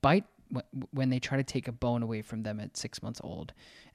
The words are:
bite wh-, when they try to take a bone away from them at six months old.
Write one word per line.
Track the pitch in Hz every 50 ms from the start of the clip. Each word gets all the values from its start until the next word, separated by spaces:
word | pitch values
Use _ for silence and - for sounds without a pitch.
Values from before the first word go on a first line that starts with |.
bite | - 135 165 208 - - _ _ - - -
wh-, | 123 - _ - 131 120 - -
when | 135 131 131
they | 127 127
try | - - 139
to | 135 135
take | - - 131 -
a | 127
bone | 117 - 131 120 120 120 117
away | 113 113 107
from | 107 - 113 110 110
them | 107 107 107
at | 107 - -
six | - - 107 - -
months | - 98 - - -
old. | - - - - - - - - - - - - -